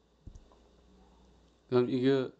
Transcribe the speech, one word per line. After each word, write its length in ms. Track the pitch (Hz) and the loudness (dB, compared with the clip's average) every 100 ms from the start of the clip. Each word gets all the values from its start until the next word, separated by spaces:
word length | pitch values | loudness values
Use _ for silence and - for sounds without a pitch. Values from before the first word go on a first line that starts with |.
| _ _ - - - - _ _ _ - - _ _ _ _ _ - | _ _ -20 -20 -20 -20 _ _ _ -20 -20 _ _ _ _ _ -2
그다음 200 | 123 123 | 0 0
이게, 420 | 131 131 139 127 - | 0 0 0 -2 -10